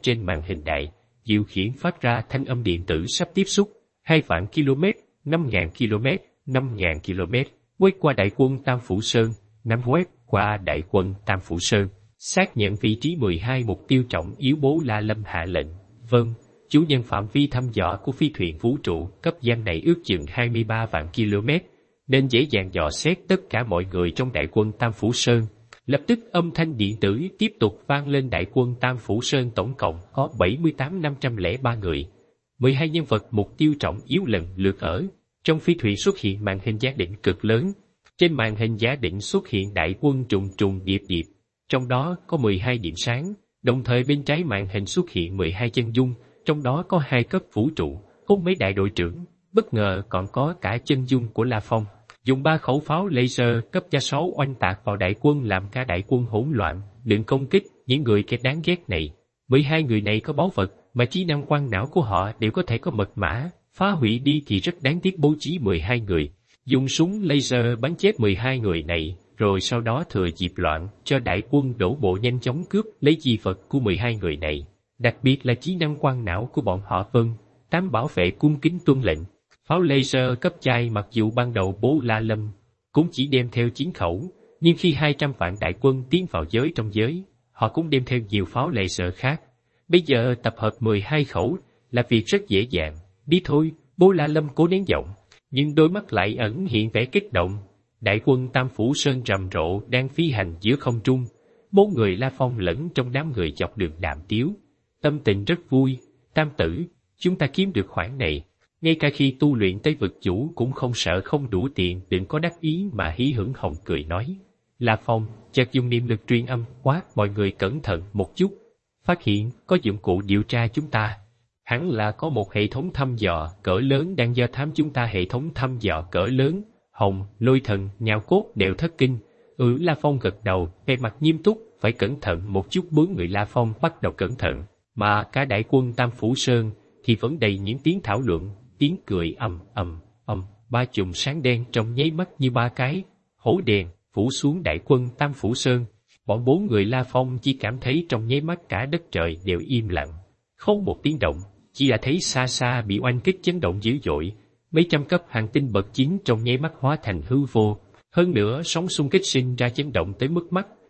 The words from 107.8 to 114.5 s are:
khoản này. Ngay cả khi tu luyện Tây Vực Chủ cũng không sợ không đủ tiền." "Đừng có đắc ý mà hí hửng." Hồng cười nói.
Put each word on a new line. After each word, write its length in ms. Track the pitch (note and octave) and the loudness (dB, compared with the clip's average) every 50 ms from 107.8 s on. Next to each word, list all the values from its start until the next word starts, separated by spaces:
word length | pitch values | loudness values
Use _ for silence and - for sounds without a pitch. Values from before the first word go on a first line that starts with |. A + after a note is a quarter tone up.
| F#2+ | -2
khoản 300 | - - F#2 E2+ G#2+ C3+ | -2 -4 -6 -6 -4 -4
này. 260 | C3+ E2+ D#2+ D2+ C#2+ - _ _ _ _ _ _ - | -4 -2 -2 -2 -4 -6 _ _ _ _ _ _ -2
Ngay 140 | E3 E3 D#3+ | 0 2 2
cả 140 | D#3+ D3 C#3+ C#3+ | 2 2 0 2
khi 180 | - C#3 C3+ C3 - | 2 2 2 2 4
tu 160 | D3 D3 C3+ | 2 4 4
luyện 240 | A#2 G2+ F#2 F#2 G2+ | 4 2 2 0 0
Tây 160 | - D3+ D#3 - | 0 -2 0 0
Vực 180 | A2 F2+ - - | -2 -4 -4 -2
Chủ 300 | - G2+ F2 G#2 C#3 E3 - | -2 0 0 0 -2 -4 -4
cũng 160 | - A#2 C3 | -4 -4 -4
không 220 | B2+ - C3+ B2 A#2+ | -2 -4 -4 -4 -2
sợ 280 | - - E2 E2+ F#2+ | -2 0 0 0 0
không 280 | - - - D3 C#3 A#2 | -2 -2 -2 -2 -2 0
đủ 180 | G2+ F2+ F2+ F2 - | -2 -2 -2 -2 -2
tiền." 260 | - F2+ F2 F2 F#2 - - | 0 -2 -2 -2 -4 -4 -2
"Đừng 160 | F#2+ F#2 F#2+ | -2 -2 -2
có 140 | - - D#3 | -2 -4 -2
đắc 220 | E3 E3+ E3+ - | -2 -4 -4 -4
ý 280 | E3 D#3 D#3 F3+ G3+ G3+ C3 | -2 -2 -2 -2 -4 -4 -4
mà 200 | G2+ - D#2+ E2 | -4 -4 -4 -2
hí 160 | A#2 B2 C#3+ | -2 -2 0
hửng." 220 | C3+ A2 F#2+ F2 C3+ | 0 -2 -2 -4 -6
Hồng 180 | - - E2+ D#2 - - | -4 -6 -6 -6 -6 -6
cười 180 | - F2 C#2+ D2 | -4 -4 -4 -4
nói. 320 | D#2+ E2+ F#2 A#2+ D#3 F#3+ F#3+ - _ | -4 -4 -4 -4 -6 -10 -12 -14 _